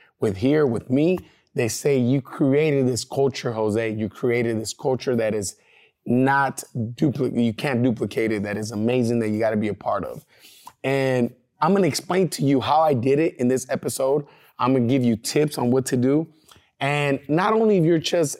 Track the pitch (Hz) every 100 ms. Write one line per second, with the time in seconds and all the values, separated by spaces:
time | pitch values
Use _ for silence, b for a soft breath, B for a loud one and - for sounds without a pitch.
0 | b _ 113 95 127 151 143 113 - 127
1 | 165 180 b b b - 117 - 147 139
2 | 120 139 - - 143 139 156 139 127 123
3 | - - 135 - 127 110 107 107 113 107
4 | 107 - 127 120 117 113 107 - 139 131
5 | - 120 110 107 101 - b b b _
6 | - 123 135 139 135 - - 123 113 120
7 | 156 117 123 - 117 107 151 120 127 107
8 | 107 - 110 107 101 104 107 104 113 127
9 | 117 120 110 107 110 107 107 98 123 101
10 | 69 60 - B B B B - 135 135
11 | 135 127 120 - _ _ 156 196 170 -
12 | - 180 180 - 139 139 120 151 160 131
13 | 135 143 160 - 123 127 - 135 139 -
14 | 135 147 143 b b - 120 131 117 135
15 | 123 110 - 151 151 - 123 131 127 127
16 | 127 147 165 b b b b _ 139 147
17 | 143 139 - 156 214 220 220 196 160 170
18 | - 175 151